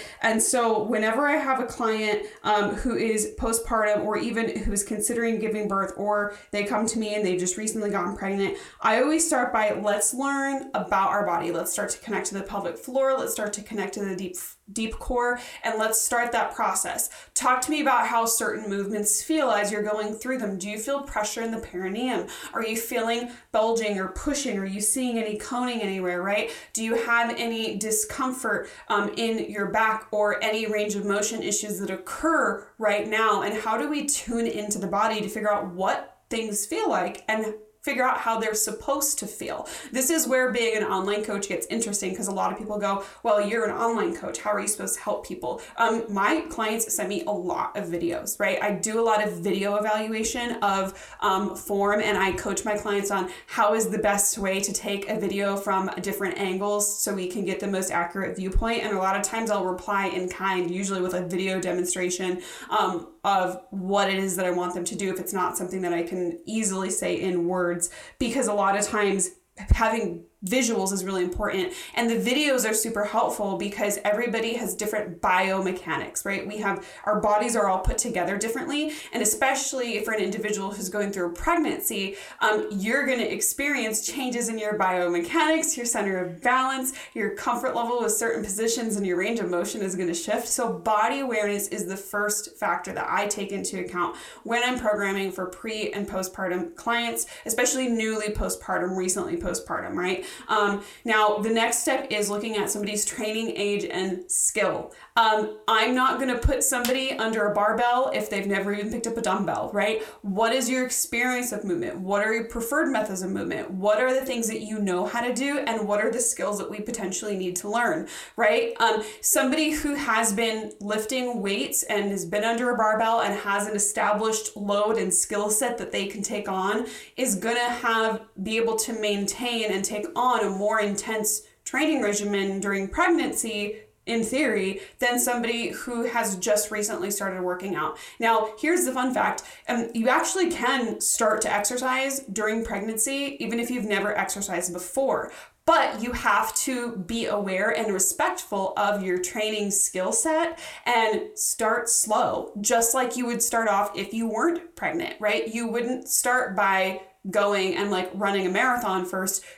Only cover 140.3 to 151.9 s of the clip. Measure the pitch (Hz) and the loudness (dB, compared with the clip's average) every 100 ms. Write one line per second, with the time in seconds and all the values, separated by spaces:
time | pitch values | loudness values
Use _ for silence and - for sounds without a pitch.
140.3 | 381 359 - 247 269 220 214 - - 226 | 2 2 2 2 2 0 0 0 4 4
141.3 | 214 - 208 208 247 254 254 269 269 - | 4 2 2 0 0 0 2 0 -2 -6
142.3 | 202 214 226 226 202 214 220 269 277 277 | -2 0 0 -2 -2 -2 0 0 0 -2
143.3 | - 226 233 233 247 208 196 202 - 190 | -4 -4 -2 -2 -2 0 0 2 0 -2
144.3 | 202 196 175 180 180 180 - 269 190 - | -4 -2 -2 -2 -4 -4 0 2 2 -2
145.3 | - - _ - 330 269 233 233 240 233 | -10 -18 _ 4 6 4 0 -4 0 2
146.3 | 202 214 - - 247 240 233 175 226 - | 4 2 0 -2 -2 -2 -6 -4 -2 0
147.3 | 208 190 185 214 233 220 185 - - 311 | 0 0 0 2 2 0 2 0 2 0
148.3 | 370 - 202 190 - 202 202 190 180 180 | 0 -4 -2 -2 2 2 2 0 0 0
149.3 | 220 214 214 208 185 - 185 185 233 311 | -2 -2 0 0 0 0 0 0 0 2
150.3 | 311 339 330 - - - 240 226 208 - | 2 2 -2 -12 -8 0 2 4 2 -4
151.3 | - - - 220 233 - | -4 -4 0 0 0 2